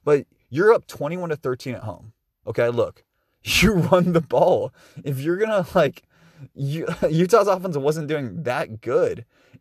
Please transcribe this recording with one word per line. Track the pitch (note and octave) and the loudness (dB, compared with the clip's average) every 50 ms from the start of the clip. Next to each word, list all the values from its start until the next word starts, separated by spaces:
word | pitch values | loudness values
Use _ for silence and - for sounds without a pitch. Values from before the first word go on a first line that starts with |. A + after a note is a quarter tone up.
| - | 0
But | D3 D3+ C#3+ - - _ _ _ _ | 2 2 2 2 -2 _ _ _ _
you're | A2+ D3 F#3+ G#3+ A#3 | -2 2 4 4 4
up | F#3+ - | 4 0
twenty-one | - - - C#3+ D3 E3+ F#3 F3 E3+ | -6 -12 -8 -8 -8 -6 -8 -8 -6
to | D3+ | -8
thirteen | - - C3+ B2+ B2 - C3+ B2 | -6 -4 -6 -6 -6 -6 -10 -10
at | G2+ - | -10 -10
home. | G#2+ F2 - - A2 - _ _ _ _ _ _ | -12 -12 -14 -16 -20 -20 _ _ _ _ _ _
Okay, | B2+ A2+ - A#2+ A#2 | -8 -2 0 0 0
look, | A#2+ A#2+ G#2+ E2 - _ _ _ _ _ _ | 2 0 -2 -2 -4 _ _ _ _ _ _
<laughs> | _ _ _ - | _ _ _ -8
you | - - - - A3 G#3+ | -2 0 2 4 4 4
run | F3 D#3 - F#3 F3+ F3 F3+ F3 | 2 2 2 4 2 4 2 2
the | E3 | 0
ball. | D#3+ - - C3 E3+ F3+ E3+ G#2+ G#2 A#2+ - _ - - _ - - | 0 0 0 2 4 4 4 2 0 -4 -8 _ -20 -20 _ -12 -8
If | D3 C#3 C3 | -8 -6 -6
you're | C#3 D#3+ F3 F#3+ | -4 -4 -2 -2
gonna, | G#3+ A3 A3 G3 F3 - - | -2 -2 0 -2 -2 0 2
like, | F#3 D#3 C3+ - - - _ _ _ _ _ _ - C#3 - _ | 2 2 2 0 -4 -16 _ _ _ _ _ _ -20 -20 -18 _
you, | - C#3 C#3 D3 E3 C#3+ - E3 - | -8 -6 -6 -6 -6 -6 -6 -4 -2
<laughs> | - E3 | -2 0
Utah's | D#3 D#3+ F3+ F3+ A3+ A3+ G3+ G#3 | 2 2 2 6 6 6 6 4
offense | F#3+ F#3 F3+ F#3+ D#3 C#3+ | 2 0 0 -4 -4 -2
wasn't | C3+ D3 D#3 D#3+ D3+ D3 | 0 0 -2 -2 -2 -4
doing | D#3 D3 C3+ A#2 F2+ - D3+ | -4 -4 -4 -6 -8 -8 -6
that | A#2+ B2 C#3+ D#3+ - A2 G#2+ | -4 -4 -4 -4 -6 -10 -10
good, | - - - E3+ E3+ - E2+ - A#2 - _ _ _ _ - - | -4 -2 0 2 2 0 -2 -4 -10 -16 _ _ _ _ -20 -20